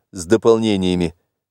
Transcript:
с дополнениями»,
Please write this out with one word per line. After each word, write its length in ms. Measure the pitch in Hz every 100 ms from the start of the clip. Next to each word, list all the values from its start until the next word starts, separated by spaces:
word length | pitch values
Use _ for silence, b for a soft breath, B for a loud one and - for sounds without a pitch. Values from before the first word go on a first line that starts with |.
| _
с 140 | 98 85
дополнениями», 880 | 110 117 113 113 98 92 90 85 - _ _ _